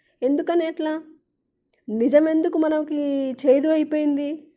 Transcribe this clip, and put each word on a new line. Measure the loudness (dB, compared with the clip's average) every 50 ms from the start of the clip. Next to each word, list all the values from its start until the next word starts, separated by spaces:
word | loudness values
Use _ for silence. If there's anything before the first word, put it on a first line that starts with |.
| _ _ _ -4
ఎందుకని | -2 0 0 0 -2 0 0 0 0
ఎట్లా? | -2 -4 -6 -4 -4 -4 -6 -10 -14 -20 _ _ _ _ _ _ _ _ _ _ _ _ _ -10 -6
నిజం | -2 0 0 4 4 4 4 4
ఎందుకు | 2 0 0 0 0 0
మనకి | 0 0 0 -2 -2 -4 -4 -4 -2 -2 -2 -2 -2 -4 -6 -2 2
చేదు | 4 4 4 4 2
అయిపోయింది? | 0 0 0 0 -2 -2 0 0 -2 -2 -4 -6 -8 -10 -14 _ _